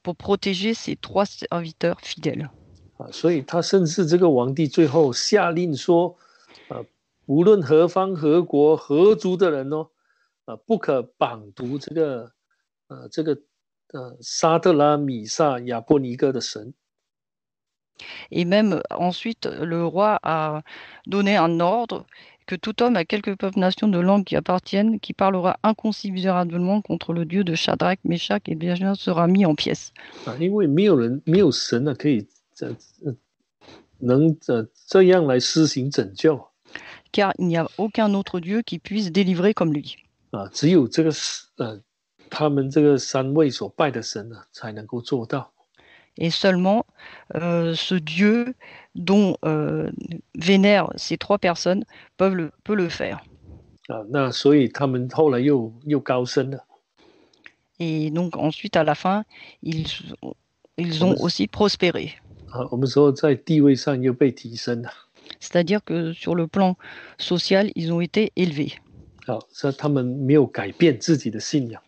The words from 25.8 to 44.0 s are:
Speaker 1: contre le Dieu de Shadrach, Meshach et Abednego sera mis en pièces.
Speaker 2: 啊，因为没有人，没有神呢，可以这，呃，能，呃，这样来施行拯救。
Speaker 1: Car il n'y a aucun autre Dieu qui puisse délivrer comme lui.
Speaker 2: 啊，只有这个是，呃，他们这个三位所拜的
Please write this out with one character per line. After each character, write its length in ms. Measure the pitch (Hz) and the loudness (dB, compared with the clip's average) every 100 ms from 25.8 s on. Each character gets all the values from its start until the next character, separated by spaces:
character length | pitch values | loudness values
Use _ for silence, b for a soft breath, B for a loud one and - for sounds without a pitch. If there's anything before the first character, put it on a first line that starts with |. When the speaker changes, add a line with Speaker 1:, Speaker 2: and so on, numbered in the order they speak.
| 220 208 202 185 185 180 175 175 180 208 | -4 -4 -6 -2 0 0 -2 -2 0 -2
Speaker 1:
contre 320 | - 170 - | -2 -8 -4
le 120 | 170 | -4
Dieu 180 | 160 185 | -2 -2
de 100 | 180 | 0
Shadrach, 460 | 160 - - 180 190 | -2 -2 0 0 0
Meshach 380 | - 170 - 202 - | -2 -4 -2 -4 -4
et 60 | |
Abednego 420 | 160 170 175 190 | -6 -2 -2 -2
sera 320 | 196 - 170 170 | -2 -2 2 4
mis 180 | 196 | 4
en 80 | 180 | 4
pièces. 360 | 147 - - - - B B | 2 -2 -4 -8 -20 B B
Speaker 2:
啊， 100 | - 123 | -12 -4
因 140 | 175 | -2
为 120 | 208 | 0
没 180 | 170 147 | 2 4
有 140 | 208 151 | 4 4
人， 240 | 117 135 | 2 -2
没 120 | - 180 | 2 4
有 140 | 175 | 4
神 320 | - - 120 | 2 -2 -2
呢， 100 | 147 | -2
可 160 | 123 151 | -2 0
以 180 | 120 104 _ _ | 0 -4 _ _
这， 140 | - 123 117 _ _ | -12 -10 -10 _ _
呃， 100 | 151 120 _ _ _ _ B B _ _ | -12 -12 _ _ _ _ B B _ _
能， 360 | 123 131 160 151 - | 0 4 4 2 -2
呃， 200 | 120 110 _ - | -4 -4 _ 0
这 160 | 190 | 4
样 240 | 185 185 147 | 6 6 4
来 120 | 127 | 0
施 280 | - 160 151 | 0 2 2
行 240 | 135 131 | 0 -2
拯 200 | 139 98 | -2 -4
救。 340 | 95 160 139 - _ _ B B B B | 0 0 0 -8 _ _ B B B B
Speaker 1:
Car 220 | - 196 - | 0 0 0
il 100 | 180 | -2
n'y 80 | 165 | 0
a 120 | 160 - | -2 -4
aucun 380 | 208 - 214 | -4 0 0
autre 240 | 196 196 180 | 0 -4 -8
Dieu 240 | 170 220 | -4 -6
qui 160 | - 175 | -4 -12
puisse 320 | - 202 190 | -6 -4 -2
délivrer 420 | 170 190 175 196 | 0 2 2 2
comme 200 | 214 165 | 2 0
lui. 240 | 147 - - _ _ _ | -2 -6 -18 _ _ _
Speaker 2:
啊， 160 | 107 98 | -10 -10
只 180 | - 147 | 0 4
有 180 | 180 120 | 4 4
这 160 | - | 2
个 80 | 160 | 0
是， 340 | 147 - - _ - | 0 -8 -10 _ -10
呃， 220 | 120 107 _ _ _ _ _ | -10 -10 _ _ _ _ _
他 180 | - 151 | -2 0
们 220 | 143 135 | 0 0
这 100 | 151 | 4
个 160 | 147 135 | 4 4
三 380 | - 135 131 | 0 -4 0
位 140 | 147 151 | 2 2
所 180 | - 101 | 0 -10
拜 220 | - 151 | -2 -2
的 100 | 117 | -2